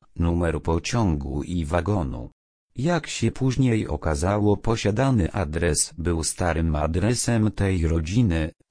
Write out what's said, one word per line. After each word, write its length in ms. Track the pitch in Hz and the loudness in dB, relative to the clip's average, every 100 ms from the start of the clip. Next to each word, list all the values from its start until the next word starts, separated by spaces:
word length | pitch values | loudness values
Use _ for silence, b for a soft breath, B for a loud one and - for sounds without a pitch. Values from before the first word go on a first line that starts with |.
| - - | -10 -2
numer 460 | 85 85 85 76 | 0 2 0 -2
pociągu 800 | 71 82 - 120 104 76 69 69 | 0 -2 0 0 0 0 -2 -6
i 220 | 71 87 | -4 -4
wagonu. 680 | 78 87 82 101 71 58 - - _ _ _ - | -2 -2 0 -2 -2 -6 -12 -18 _ _ _ -6
Jak 300 | 139 175 - | -2 -2 -4
się 240 | - 113 | -2 -2
później 580 | - 131 123 131 113 101 | 0 -2 2 2 2 0
okazało, 680 | 76 82 76 87 104 104 101 | -4 -2 0 0 2 2 2
posiadany 760 | - 113 104 104 135 123 87 | 2 0 0 2 2 2 2
adres 640 | - 78 80 85 76 - - | -2 -4 0 0 0 -2 -2
był 260 | 80 85 | -2 -2
starym 520 | 78 - 90 78 82 76 | -2 -2 0 0 0 0
adresem 720 | 76 85 104 120 - 117 107 | 0 0 0 0 0 2 2
tej 360 | - 98 95 80 | 2 0 2 2
rodziny, 640 | 82 78 104 117 80 80 - _ | 0 2 2 2 2 -2 -6 _